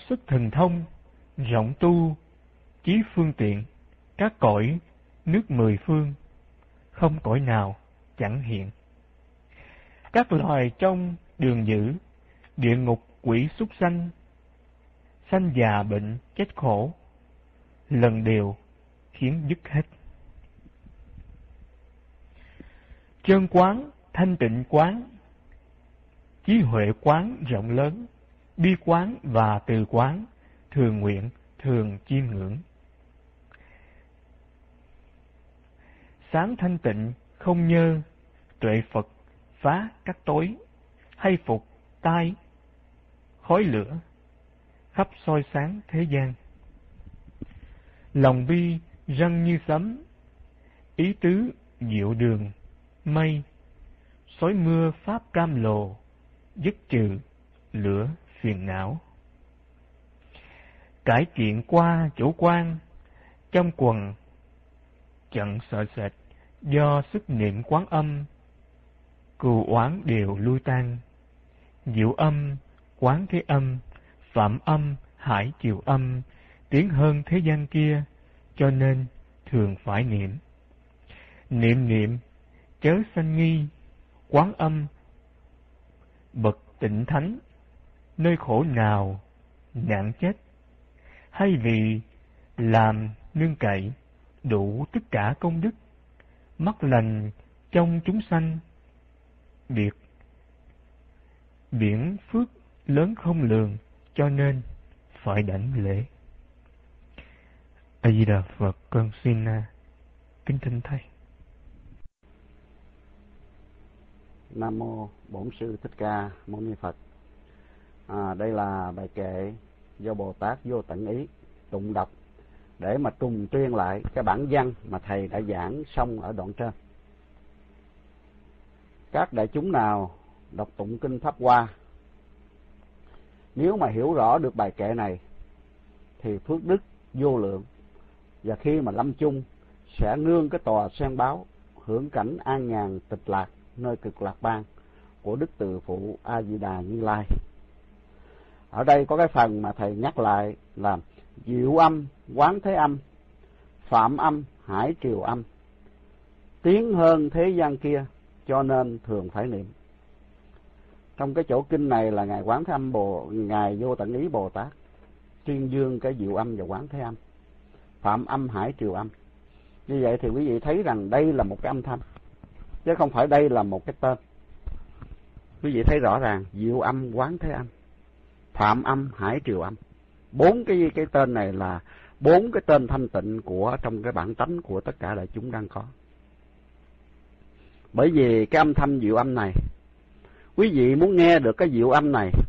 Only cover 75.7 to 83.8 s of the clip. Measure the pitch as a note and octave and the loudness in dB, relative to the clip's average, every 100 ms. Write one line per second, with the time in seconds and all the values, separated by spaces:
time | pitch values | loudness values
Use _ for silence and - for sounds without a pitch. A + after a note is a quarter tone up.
75.7 | G#2 - C3+ C3 B2+ B2+ - - - - | -2 0 0 0 -6 -10 -18 -20 -20 -2
76.7 | C#3 G3 C#3 D3+ D3 C#3+ F3+ D#3+ D3+ D3 | 0 2 4 2 2 0 0 0 -2 -2
77.7 | D#3 D3+ D3+ C#3+ - _ _ _ - C#3 | 0 2 0 -2 -12 _ _ _ 0 2
78.7 | C3 C3+ C3 B2+ - - _ - B2 G2+ | 4 2 2 -4 -10 -20 _ -2 0 2
79.7 | F#2+ - G2+ B2 G#2 G2 B2 - _ _ | -2 -4 -2 0 -2 -4 -8 -14 _ _
80.7 | _ _ _ - - - - - A#2+ A#2 | _ _ _ -20 -20 -20 -20 -6 2 4
81.7 | B2 A#2+ A2 G#2+ A#2+ - _ _ - _ | 4 2 2 0 -4 -10 _ _ -20 _
82.7 | - D3 F3+ A3 - D#3+ D#3 E3 D#3+ D3 | -2 2 2 0 -4 -2 2 2 2 -2
83.7 | - | -8